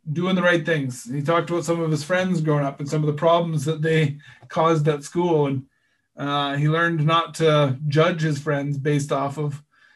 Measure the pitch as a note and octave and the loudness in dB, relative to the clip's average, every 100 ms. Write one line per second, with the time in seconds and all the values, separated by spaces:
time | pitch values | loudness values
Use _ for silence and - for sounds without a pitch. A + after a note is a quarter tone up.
0 | D#3 D3+ F#3 F3+ F3 E3+ E3 D#3 C3 - | -8 -4 0 2 2 2 0 -2 -2 -8
1 | A#2 C#3+ C#3+ E3+ D#3+ E3+ E3 E3+ D#3+ D3 | -8 -4 0 0 0 -2 -2 -2 0 -2
2 | - F#3 F#3 D#3+ D#3 D3 C#3 - C#3+ D#3 | 0 0 0 0 0 0 -2 -6 -4 -2
3 | D3+ D3 E3 E3+ E3+ D#3 D#3 D#3 D#3+ D#3+ | 0 2 2 2 2 -2 -2 -2 0 2
4 | D3+ - - - - F3 E3 D#3+ D3+ C#3+ | 0 -4 -14 -20 -6 0 2 2 2 -2
5 | - F3 F3 D#3 C#3 C3+ - _ _ _ | -4 -2 2 2 2 -2 -8 _ _ _
6 | _ - C#3+ C#3+ C#3 C#3 D3+ D#3+ E3+ D#3+ | _ -10 -4 -2 -2 0 0 2 0 0
7 | D3+ E3 D#3+ D#3 D#3+ D3+ C#3+ B2+ D3+ D3 | 2 2 0 0 4 4 2 0 0 2
8 | F3 E3 D#3 C#3 D#3 C#3+ C#3+ C#3 D3 D3 | 2 2 -2 -2 -2 -2 -2 -4 0 0
9 | - C#3 C#3 D3+ D3 - - _ _ | 0 -2 -2 -4 -6 -8 -14 _ _